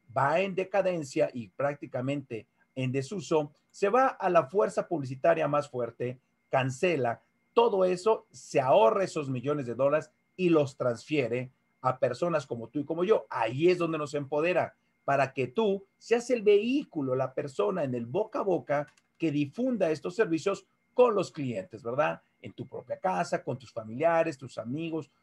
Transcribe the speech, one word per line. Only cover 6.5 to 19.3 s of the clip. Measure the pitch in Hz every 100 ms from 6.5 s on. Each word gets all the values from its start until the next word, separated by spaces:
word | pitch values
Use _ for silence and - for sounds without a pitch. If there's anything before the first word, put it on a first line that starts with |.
| 135 131 131 185 156 120 113 _ _ _
todo | - 233 196
eso, | 185 180 220 226 -
se | - - 151
ahorra | 131 165 220 214
esos | 185 165 139
millones | 127 135 151 120
de | 117
dólares | 135 156 151 _ _ -
y | 180
los | 160 135 -
transfiere | 123 117 - 151 117 123 127 _ _ _
a | 127 131
personas | 143 123 175 160 -
como | 117 113
tú | 151
y | 143
como | 160
yo. | 185 220 -
Ahí | 131 113 127 170
es | 175
donde | 170 160
nos | 147
empodera, | 147 135 151 165 170 120 - _ _
para | - 139 131
que | - 127
tú | - 220 196 - _
seas | - 233 233
el | 240
vehículo, | 202 202 226 277 - 160 135 127
la | 131
persona | - 143 135 202 185 139
en | 123
el | 117
boca | 151 214 -
a |
boca | 208 170 127 143 147 _ _ _
que | 165